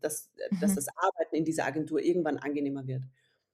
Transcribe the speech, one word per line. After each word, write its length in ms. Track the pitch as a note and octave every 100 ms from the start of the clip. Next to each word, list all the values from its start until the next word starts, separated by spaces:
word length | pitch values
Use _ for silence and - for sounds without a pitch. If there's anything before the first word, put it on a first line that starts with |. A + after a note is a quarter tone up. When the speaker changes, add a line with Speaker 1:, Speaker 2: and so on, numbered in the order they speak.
Speaker 1:
dass, 320 | D#3 - - - - F#3
dass 160 | G3+
Speaker 2:
Mhm. 20 | F#3+
Speaker 1:
das 100 | - -
Arbeiten 380 | F3 - D#3+
in 100 | D3+
dieser 200 | D#3+ D#3 C#3
Agentur 340 | D3 D3 D3+
irgendwann 360 | - F3+ D#3 C#3
angenehmer 480 | C#3 D3 C#3 C3+ C3
wird. 180 | C3 C3 _ _ _ _